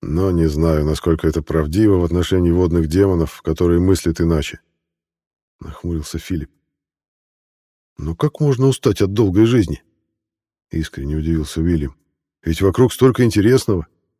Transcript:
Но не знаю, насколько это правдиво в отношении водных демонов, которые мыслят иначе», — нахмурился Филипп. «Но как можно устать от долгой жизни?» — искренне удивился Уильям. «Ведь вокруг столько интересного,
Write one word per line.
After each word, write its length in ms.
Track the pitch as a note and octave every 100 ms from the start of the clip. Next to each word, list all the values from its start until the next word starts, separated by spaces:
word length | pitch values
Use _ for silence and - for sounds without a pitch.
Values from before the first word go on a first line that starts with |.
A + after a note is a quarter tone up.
Но 300 | - D#2 F#2+
не 160 | F2 E2
знаю, 400 | D2+ E2 D#2 D2
насколько 400 | D2+ - D#2+ D#2+
это 160 | D#2
правдиво 560 | D2+ D#2+ D2+ E2+ G#2+ F#2+
в 60 |
отношении 480 | E2+ F2 F2 F#2 F2
водных 340 | E2+ F2+ E2+ D#2+
демонов, 560 | E2+ G2 F2+ D#2 -
которые 380 | - D#2+ F2 F2
мыслят 400 | F#2 F#2+ F2 D#2+
иначе», — 400 | E2 E2 - - _ _ _ _ _ _ _ _ _ _
нахмурился 580 | D2+ D2 E2+ E2 D2+ E2
Филипп. 320 | - F2+ D2 _ _ _ _ _ _ _ _ _ _ _ _ _ _ _
«Но 160 | D#2
как 240 | E3+ D3+ -
можно 300 | D3 B2 C3
устать 340 | C3 - G2+
от 100 | G2+
долгой 320 | G2+ A2 F#2
жизни?» — 380 | A2+ B2 F2 D2 _ _ _ _ _ _ _ _ _
искренне 460 | E2 D#2+ - C#2 D#2
удивился 440 | D#2 E2 D2+ -
Уильям. 360 | E2 E2+ C#2+ - _ _ _ _
«Ведь 200 | - E2
вокруг 300 | G2 F#2 B2+
столько 320 | - C3 A#2+
интересного, 640 | B2 G#2+ G2+ B2+ - F#2+ D#2+ _ _ _